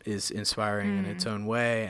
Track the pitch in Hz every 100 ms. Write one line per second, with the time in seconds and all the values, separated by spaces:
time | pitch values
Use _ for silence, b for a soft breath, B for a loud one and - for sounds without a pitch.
0 | - 101 - 107 101 - 107 104 101 98
1 | 95 175 147 104 107 117 120 113